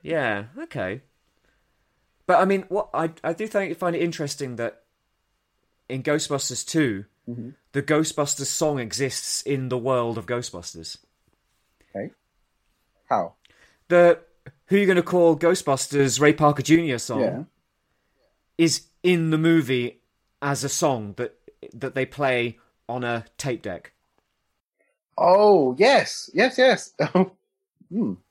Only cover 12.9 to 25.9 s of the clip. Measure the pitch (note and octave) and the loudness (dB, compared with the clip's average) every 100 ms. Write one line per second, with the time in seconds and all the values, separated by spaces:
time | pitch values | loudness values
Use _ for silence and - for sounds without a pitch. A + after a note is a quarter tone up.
12.9 | _ _ A#2+ E2+ _ _ _ _ _ _ | _ _ -4 -4 _ _ _ _ _ _
13.9 | F3 F3 E3+ _ _ - _ _ G3 G3 | 6 6 4 _ _ -20 _ _ 2 4
14.9 | F3+ E3+ F3+ E3+ D#3 E3+ F#3 - C3+ - | 2 2 4 4 4 2 0 0 -2 -2
15.9 | C#3+ C#3 B2 D3+ D#3 D3+ C#3+ C3+ D#3+ E3 | 0 2 4 4 6 2 2 4 4 4
16.9 | A#2+ - A#2 A2+ G2+ D#3+ _ _ _ _ | -4 -4 -2 -2 -2 -12 _ _ _ _
17.9 | _ _ _ _ _ _ - E3 - _ | _ _ _ _ _ _ 0 0 0 _
18.9 | _ F3+ F3 D#3+ D#3 E3 E3 B2+ B2+ A#2+ | _ 0 2 2 2 4 4 2 -2 -2
19.9 | - _ _ _ _ C#3+ C#3 C3+ - D#3+ | -8 _ _ _ _ -6 -4 -4 0 0
20.9 | B2 G#2 G2 B2 _ - _ - A#2 C3 | 0 -6 -8 -10 _ -20 _ -20 -12 -8
21.9 | C3+ C3 - C#3 B2 A#2+ A2 _ _ - | -4 -6 -2 -2 0 -2 -6 _ _ -10
22.9 | B2 B2 A#2 A2 _ C#3+ A#2+ G#2 F2 - | -8 -4 -6 -8 _ -8 -6 -8 -12 -14
23.9 | _ _ _ _ _ _ _ _ _ _ | _ _ _ _ _ _ _ _ _ _
24.9 | _ _ - E3+ F#3+ G#3 F#3+ C3+ B2+ A3 | _ _ 0 4 6 8 6 4 2 4